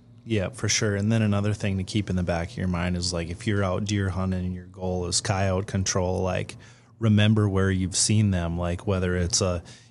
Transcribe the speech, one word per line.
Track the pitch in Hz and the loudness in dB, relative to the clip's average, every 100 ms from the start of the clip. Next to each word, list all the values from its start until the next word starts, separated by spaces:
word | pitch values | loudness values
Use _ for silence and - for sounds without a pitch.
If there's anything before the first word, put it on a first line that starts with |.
| - - - | -20 -14 -4
Yeah, | 110 90 | -2 -2
for | - 104 | -4 -2
sure. | - 110 101 | 0 0 0
And | 104 | 2
then | 113 | 2
another | 107 101 104 101 | 2 2 0 -2
thing | 104 95 | -2 -2
to | |
keep | 92 110 98 | -2 -2 0
in | 92 | -2
the | |
back | 87 85 85 | 0 -2 -4
of | - | -4
your | 92 | -2
mind | 87 87 90 | 0 -2 -2
is, | 87 | -2
like, | 87 82 | -4 -6
if | 90 - | -6 -2
you're | 101 | 0
out | 98 92 104 | 0 -2 -2
deer | 104 95 | -2 0
hunting | 87 95 92 92 | -2 -2 -2 -4
and | |
your | 90 90 | -6 -10
goal | 92 92 90 87 | -8 -4 -4 -2
is | 92 | -2
coyote | - 98 98 92 98 | 0 0 2 0 0
control, | 98 92 98 90 92 | -2 0 0 0 0
like, | 92 95 101 - - - _ - | 0 -2 -4 -10 -20 -20 _ -2
remember | 113 104 104 107 104 | 4 6 6 6 4
where | 95 95 | 4 2
you've | 95 92 92 | 2 0 0
seen | - 107 104 | 2 4 4
them, | 92 85 85 | 2 0 -2
like, | 87 87 - | -2 -2 -2
whether | 92 90 90 | 0 2 0
it's | 87 - | 0 0
a, | 95 87 - - - | 0 -2 -6 -20 -20